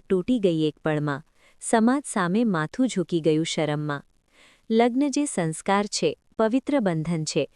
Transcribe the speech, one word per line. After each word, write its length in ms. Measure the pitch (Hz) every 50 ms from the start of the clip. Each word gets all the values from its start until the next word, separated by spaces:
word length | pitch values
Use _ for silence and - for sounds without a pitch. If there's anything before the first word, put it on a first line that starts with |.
| - -
તૂટી 300 | 196 185 180 - 254 240
ગઈ 260 | 196 180 165 160 156
એક 80 | 151 - _
પળમાં, 440 | - 156 151 151 147 147 143 143 - _ _ _ _ _ _ _
સમાજ 420 | - - - 226 220 240 262 294 -
સામે 380 | - - 220 180 170 180 220 247
માથું 440 | 226 185 160 156 156 - - 262
ઝૂકી 340 | 233 - 190 165 - 180 165
ગયું 240 | 151 165 156 156 165
શરમમાં. 580 | - - - 156 147 147 151 151 151 143 139 - _ _ _ _ _ _ _ - _ _ _ _ -
લગ્ન 420 | 226 226 233 247 233 262 285 294
જે 140 | 254 285 294
સંસ્કાર 600 | 285 - - 170 160 156 - - - 196 202 208
છે, 220 | 208 - - - 156 - - _ _ _
પવિત્ર 420 | - 220 220 220 269 - - 285 285
બંધન 440 | 214 185 165 160 151 165 175 160 156
છે, 200 | - - 160 135 - _